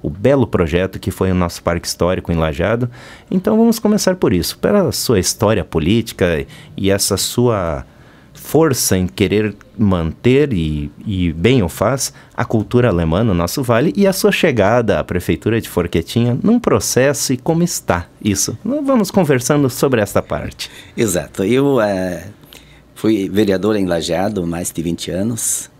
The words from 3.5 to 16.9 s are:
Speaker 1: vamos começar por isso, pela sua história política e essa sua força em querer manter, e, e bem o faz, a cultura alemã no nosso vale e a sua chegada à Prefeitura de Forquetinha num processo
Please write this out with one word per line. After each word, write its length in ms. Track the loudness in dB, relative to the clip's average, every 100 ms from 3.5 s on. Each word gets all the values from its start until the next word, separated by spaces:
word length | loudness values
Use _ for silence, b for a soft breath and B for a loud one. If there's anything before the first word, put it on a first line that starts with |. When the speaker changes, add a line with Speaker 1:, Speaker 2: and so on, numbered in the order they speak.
| 2
Speaker 1:
vamos 200 | 2 2
começar 380 | 0 0 0 0
por 160 | 2
isso, 240 | 2 -2 -2
pela 320 | 0 2 0
sua 300 | -2 0 0
história 420 | 0 0 0 0
política 840 | 0 -2 2 2 0 -2 0 0 -4 B B -4
e 120 | 0
essa 280 | 0 0 -2
sua 680 | -2 0 0 0 -2 -4 -8 B B B B
força 640 | -20 -2 2 2 2 0 0
em 100 | 0
querer 480 | 0 0 2 0 -6 -18 -2
manter, 760 | 2 2 -2 -2 2 2 2
e, 360 | 0 -2 -4 -6 -10 -6
e 240 | -2 -2
bem 280 | 2 2 4
o 60 | 2
faz, 460 | 0 0 0 -6 B B
a 100 | -8
cultura 440 | -2 -2 0 2 2
alemã 340 | 2 2 2
no 120 | 2
nosso 280 | 0 0 -2
vale 300 | 0 2 2
e 120 | 2 2
a 80 |
sua 180 | 2 0
chegada 680 | 2 2 4 4 4 2 0
à 60 |
Prefeitura 560 | 0 -4 -2 -2 0 -2
de 80 | -2
Forquetinha 680 | -4 0 -2 -2 0 0 0
num 160 | 2 2
processo 760 | 2 0 0